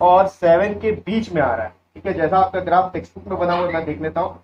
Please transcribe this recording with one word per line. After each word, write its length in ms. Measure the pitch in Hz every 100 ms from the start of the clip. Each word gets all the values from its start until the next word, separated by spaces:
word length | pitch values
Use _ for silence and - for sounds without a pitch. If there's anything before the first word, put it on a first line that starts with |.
और 240 | 180 185 190
सेवन 460 | - 175 170 208
के 160 | 202 220
बीच 380 | 208 - 220 -
में 100 | 170
आ 120 | 131
रहा 120 | 113 107
है। 60 | - _
ठीक 120 | - 190
है, 80 |
जैसा 240 | 170 156 190
आपका 220 | 190 185
graph 320 | 175 175 185
टेक्स्ट 200 | 165 -
बुक 140 | - -
में 100 | 185
बना 140 | 175
हुआ 140 | 175 180
है, 60 |
मैं 120 | 165
देख 160 | 160 151
लेता 180 | 160 165
हूँ। 140 | 185 -